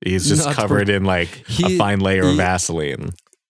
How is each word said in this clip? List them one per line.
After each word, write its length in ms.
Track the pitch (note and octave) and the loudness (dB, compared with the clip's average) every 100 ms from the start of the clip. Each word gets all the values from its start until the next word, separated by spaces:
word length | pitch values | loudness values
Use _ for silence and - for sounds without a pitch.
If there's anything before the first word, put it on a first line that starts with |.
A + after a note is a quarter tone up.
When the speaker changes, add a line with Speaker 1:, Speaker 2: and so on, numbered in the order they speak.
Speaker 1:
He's 280 | - F#2 E2+ | -2 0 2
just 180 | G2+ D3 | 0 0
Speaker 2:
Not 80 | |
Speaker 1:
covered 320 | C#3 G#2 G#2 G2+ | 0 0 2 2
Speaker 2:
per-, 80 | |
Speaker 1:
in, 100 | G2 | 0
like, 400 | F#2+ F2+ E2+ - - | 2 0 -2 -8 -8
a 20 | |
Speaker 2:
he, 240 | A2+ F3 F3 | -2 0 2
Speaker 1:
fine 220 | G2+ G2+ | 0 0
layer 240 | F#2+ F#2+ | 2 2
of 80 | - | 2
Speaker 2:
he, 60 | - | 2
Speaker 1:
Vaseline. 760 | F2+ F#2 - E2 D2 C2+ - - _ _ _ | 2 0 -2 -4 -4 -6 -10 -12 _ _ _